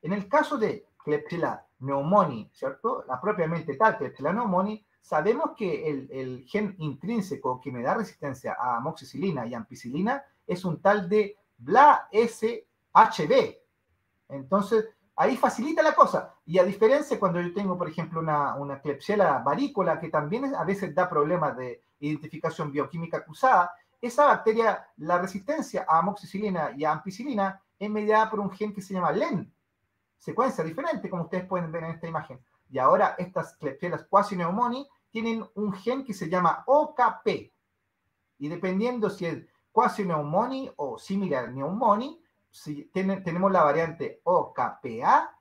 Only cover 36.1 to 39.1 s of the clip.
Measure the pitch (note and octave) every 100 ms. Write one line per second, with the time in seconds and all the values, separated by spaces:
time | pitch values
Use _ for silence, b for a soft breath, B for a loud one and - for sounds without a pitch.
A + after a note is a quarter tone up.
36.1 | G3 E3+ F3+ F3 - - C#4+ D4 - A#3
37.1 | - - F3 - _ _ _ _ _ _
38.1 | _ _ _ C#3+ E3 F#3+ F#3 A#3 B3 G#3